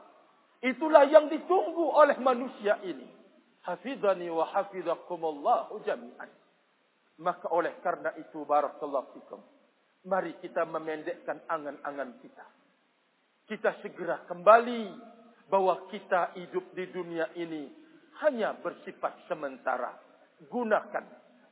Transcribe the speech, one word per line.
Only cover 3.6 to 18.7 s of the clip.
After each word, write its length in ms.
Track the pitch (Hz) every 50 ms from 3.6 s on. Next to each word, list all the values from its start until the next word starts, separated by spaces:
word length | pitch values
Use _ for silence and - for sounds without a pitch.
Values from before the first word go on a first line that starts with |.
| -
Hafidhani 640 | - 180 175 - 240 277 214 180 202 190 180 175
wa 160 | 175 165 165 160
hafidhakumullahu 1400 | 156 - 202 190 - 175 185 170 165 160 156 - - 175 165 165 160 151 143 147 208 240 185 - - 185 214 -
jami'an. 420 | 202 190 120 117 123 - - - - - _ _ _ _ _ _ _ _ _ _ _ _ _ _ _ _ -
Maka 240 | 160 180 175 - - 202 -
oleh 240 | 175 165 151 - - -
karena 240 | 185 165 143 147 156 -
itu, 240 | 160 151 - - 156
barakallahu 720 | 147 - 147 147 147 135 - - 156 147 139 135 120 - - -
fikum, 180 | - - - 101 - - _ _ _ _ _ _ _ _ _ _ - 185
mari 240 | 196 185 175 170 151 -
kita 240 | - 170 - 180 165
memendekkan 800 | 160 165 160 156 160 156 156 151 175 175 - - - 151 151 -
angan-angan 720 | - 170 156 147 147 139 143 - 143 143 143 135 127 117 - -
kita. 200 | 131 - - - - _ _ _ _ _ _ _ _ _ _ _ _ _ _ _ _ _ _ _
Kita 260 | - 214 196 - 208 - - -
segera 400 | 208 151 - 175 170 156 143 -
kembali 880 | - 175 175 175 202 220 233 233 240 240 233 220 190 165 - - - - - - - - - _
bahwa 380 | - - 196 190 185 170 165 - - -
kita 400 | 202 - - 196 180 170 - -
hidup 400 | 190 175 156 147 180 180 - -
di 160 | 180 185 175
dunia 400 | - 185 175 170 170 165 160 - -
ini 320 | 175 170 165 160 156 143 127 - - - - - - _ _ - - 285
hanya 320 | 311 277 233 202 160 131
bersifat 720 | - - 175